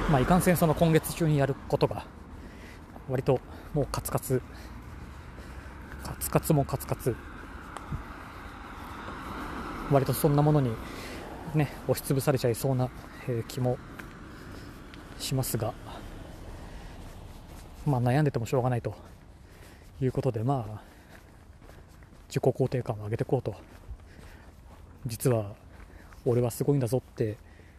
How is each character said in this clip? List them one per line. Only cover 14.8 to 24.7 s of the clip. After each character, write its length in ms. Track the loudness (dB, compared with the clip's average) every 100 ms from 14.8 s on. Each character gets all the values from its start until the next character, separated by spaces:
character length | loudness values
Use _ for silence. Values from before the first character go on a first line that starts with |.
| -16 -16 -14 -8
し 160 | -2
ま 100 | 0
す 140 | 0 0
が、 160 | -2 -4 -10 -12 -12 -12 -14 -14 -14 -12 -12 -12 -14 -14 -14 -14 -14 -16 -16 -16 -16 -4 2
ま 120 | 4
あ、 40 |
悩 200 | 6 6
ん 40 | 4
で 60 |
て 60 | 2
も 80 | 2
し 80 |
ょ 60 | 2
う 20 |
が 80 | 4
な 80 | 2
い 40 |
と 140 | -2 -6 -14 -20 -20 -20 -20 -20 -20 -20 -14 -2
い 40 | 0
う 60 |
こ 100 | 2
と 100 | 0
で、 120 | 2
ま 220 | 2 0 -2 -10
あ、 40 | -14 -20 -20 -20 -20 -20 -20 -20 -20 -20 -20 -20 -20 -20 -6
自 120 | 0
己 40 |
肯 240 | 2 4 2
定 120 | 0
感 180 | -2 -4
を 40 |
上 80 | -2
げ 60 | -2
て 60 |
こ 140 | 2 0
う 40 |
と。 140 | 0 -6 -12 -18 -14 -14 -16 -18 -18 -18 -20 -20 -20